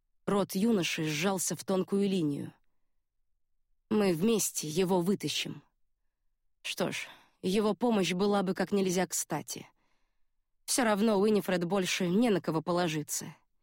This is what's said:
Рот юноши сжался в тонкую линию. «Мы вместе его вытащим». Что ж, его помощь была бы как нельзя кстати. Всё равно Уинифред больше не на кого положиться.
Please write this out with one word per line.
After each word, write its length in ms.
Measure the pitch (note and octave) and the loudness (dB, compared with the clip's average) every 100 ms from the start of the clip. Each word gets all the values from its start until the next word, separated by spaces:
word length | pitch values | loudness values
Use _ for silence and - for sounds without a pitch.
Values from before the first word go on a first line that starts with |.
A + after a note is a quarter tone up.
| _ _ - | _ _ -2
Рот 280 | G3+ F#3 | 0 0
юноши 520 | F#3+ A3+ G#3+ D#3+ - D#3 | 0 2 2 0 -2 -2
сжался 500 | D3+ F#3 F#3+ F3 F3 | -2 -2 -2 -2 -6
в 80 | |
тонкую 460 | - F#3+ - G3+ G3 | -2 -2 0 0 0
линию. 420 | F#3+ D3+ C#3+ - - _ _ _ _ _ _ _ _ _ _ _ _ _ | 0 0 -2 -8 -14 _ _ _ _ _ _ _ _ _ _ _ _ _
«Мы 240 | G#3+ G3 | 0 2
вместе 540 | E3 G#3+ A3 - - D3+ | 2 2 2 0 -4 -4
его 320 | D#3 F#3 F#3 | 0 2 2
вытащим». 640 | E3+ G3 D3 - - - - _ _ _ _ _ _ _ _ _ | 2 0 -2 -4 -6 -10 -16 _ _ _ _ _ _ _ _ _
Что 300 | - - E3+ | -10 -4 -4
ж, 160 | - - - _ _ | -4 -10 -16 _ _
его 320 | F#3 G3+ G#3 | -2 0 0
помощь 380 | G3 B3 A3 E3+ | 0 0 2 0
была 320 | F3+ G3+ G3+ | 0 2 2
бы 100 | F#3+ | 0
как 200 | F#3 F#3 | -2 0
нельзя 340 | G3+ F#3+ F3 F3+ | 0 2 0 0
кстати. 580 | - - D3+ - - - _ _ _ _ _ _ _ _ _ - | -2 -4 -6 -8 -12 -14 _ _ _ _ _ _ _ _ _ -4
Всё 140 | - | 0
равно 340 | A3+ G#3 A3+ G3+ | 2 4 4 4
Уинифред 480 | G#3+ G#3 - F3+ F3 | 4 2 2 -2 0
больше 420 | G3 F3+ - F3+ | 0 0 0 2
не 220 | F#3+ B3 | 2 4
на 120 | F3+ | 2
кого 200 | - D#3+ | 0 -2
положиться. 720 | D#3 F3 F3 D#3 D3 - D#3+ - _ _ | 0 0 0 -2 -4 -6 -8 -14 _ _